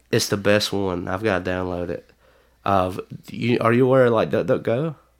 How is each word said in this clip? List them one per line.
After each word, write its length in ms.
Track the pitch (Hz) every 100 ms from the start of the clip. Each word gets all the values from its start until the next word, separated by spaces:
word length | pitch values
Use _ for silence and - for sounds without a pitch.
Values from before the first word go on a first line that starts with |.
| _
It's 160 | 117 -
the 80 | 101
best 340 | 101 104 -
one. 340 | 98 95 87 92
I've 160 | 92
gotta 200 | 110 92 92
download 420 | 92 90 87 87
it. 200 | - - _ _ _ _ _ -
Uh, 320 | 98 92 90 - - -
you, 300 | - 117 123
are 100 | 113
you 140 | 120 127
aware 200 | 131 120
of, 80 |
like, 180 | 113 82
DuckDuckGo? 640 | 110 85 101 - 120 165 139 _